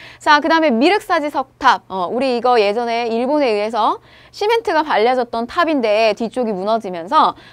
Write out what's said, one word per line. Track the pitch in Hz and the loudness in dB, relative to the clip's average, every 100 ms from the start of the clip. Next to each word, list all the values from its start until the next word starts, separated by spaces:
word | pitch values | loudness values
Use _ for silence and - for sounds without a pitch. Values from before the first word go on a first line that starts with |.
| - - | -20 -6
자, | - 294 | 2 2
그다음에 | 320 330 320 | 4 2 2
미륵사지 | 226 294 415 - 349 294 | 2 2 2 0 -2 -2
석탑, | 302 262 - 269 202 - | -6 -8 0 2 2 -2
어, | 190 175 | -6 -4
우리 | 226 269 240 | -2 -2 0
이거 | 240 247 | 2 4
예전에 | 202 208 233 233 233 | 2 0 -2 -2 -2
일본에 | 226 254 302 269 | -2 -2 0 0
의해서 | 208 208 226 233 392 _ - - | 0 -2 0 -2 -2 _ -20 -20
시멘트가 | - 415 466 453 320 | -6 0 0 0 -2
발려졌던 | 311 202 226 254 240 233 240 | 0 0 2 0 -2 -6 -6
탑인데 | - 330 294 220 208 226 | -2 -2 0 0 2 2
뒤쪽이 | 202 226 254 233 | 0 -4 -4 -4
무너지면서, | 190 196 226 208 180 170 302 220 - - | -4 -2 -4 -4 -10 -2 2 2 -2 -14